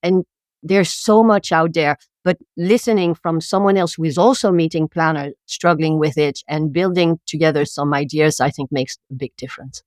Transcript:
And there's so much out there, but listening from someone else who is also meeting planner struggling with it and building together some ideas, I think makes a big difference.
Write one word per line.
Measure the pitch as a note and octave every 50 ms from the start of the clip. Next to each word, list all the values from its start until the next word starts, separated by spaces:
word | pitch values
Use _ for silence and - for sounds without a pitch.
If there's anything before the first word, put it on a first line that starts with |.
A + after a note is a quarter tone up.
And | - F3 F#3 F3+ F3 _ _ _ _ _ _ _ -
there's | D#3+ F#3+ G3+ F#3 E3
so | - - - - G#3+ A3 A3+
much | A3+ G#3 G3+ - -
out | F3+ D#3+ E3 E3+ E3
there, | E3+ D#3 C#3+ D3 _ _ _ _ _ _
but | F#3 F3+ - - _ _
listening | - E3+ F3+ G#3+ B3 - - A3 G3+ F3+ E3+ E3
from | - _ F3 E3 D#3+
someone | D#3+ - - F#3+ G3+ G3 F#3+
else | G3 F3+ E3 -
who | - D#3+
is | D#3+ C#3 C3+
also | F3+ A#3 C4+ - - G#3 F#3
meeting | E3+ E3 D#3+ - E3+ D#3 D#3
planner | _ E3+ D#3+ D#3+ D#3+ D3+ C#3+ C#3+ - _ _
struggling | _ - - - F3 F3 D3 D#3+ D#3 D#3 D#3
with | D3+ D#3 C3+ D3+
it | D3+ C#3+ C#3+ - - -
and | D#3 D3+ D#3 D#3
building | C3+ F3 F3+ F#3+ F3+ F3+ F3 E3+ E3 E3 _ -
together | - D#3 E3 D#3 D3+ D3 C#3+
some | D3 - - C#3+ D3 C#3+
ideas, | C#3 D3+ C#3 - D3+ D3+ D#3 D3 -
I | C3 C#3+
think | - - C#3+ B2+
makes | D3+ C3+ C3 - - _ _ _
a | C#3
big | B2+ C#3 B2 _
difference. | - - C3 - - - C3+ - - _